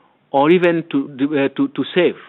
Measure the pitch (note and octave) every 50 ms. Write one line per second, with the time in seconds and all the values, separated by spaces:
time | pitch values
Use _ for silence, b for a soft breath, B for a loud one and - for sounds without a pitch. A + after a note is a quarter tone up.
0 | b b b b _ _ - C#3 C#3+ D#3 F3+ F3+ F3 F3 E3+ E3 D#3+ - - C#3
1 | C#3 C#3+ C#3+ B2 C#3 D3 D3+ C#3 C#3 C3+ - - C#3 C#3 - C#3+ C3 - - F#3
2 | E3+ B2+ F#2+ - -